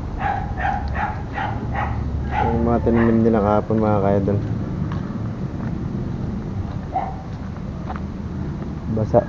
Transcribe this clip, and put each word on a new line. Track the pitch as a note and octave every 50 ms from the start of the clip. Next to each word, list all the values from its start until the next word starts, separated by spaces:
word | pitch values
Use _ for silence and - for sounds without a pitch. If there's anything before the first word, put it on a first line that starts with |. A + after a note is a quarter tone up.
| - - - - - - - - - - - - - - - - - - - - - - - - - - - - - - - - - - - - - - - - - - - - - - - B2 -
Yung | - A#2 A#2 A#2
mga | A#2 A#2 A2+ A2
tinanim | A#2 A#2 A#2 A#2 A#2 A2+ A2+ A2+
nila | A2+ A2+ A2
kahapon | G2 G#2 G#2 G#2+ G#2 - A2 A2+
mga | A2 G#2+ G#2+ G#2 G2
ka-idol. | G2 G2+ G2+ G2 G2+ G2+ G#2 - - - - - - - - - - - - - - - - - - - - - - - - - - - - - - - - - - - - - - - - - - - - - - - - - - - - - - - - - - - - - - - - - - - - - - - - - - - - - - - - - - - - - - - - - - A2 G#2+
Basa | A2 G#2 - A#2+ -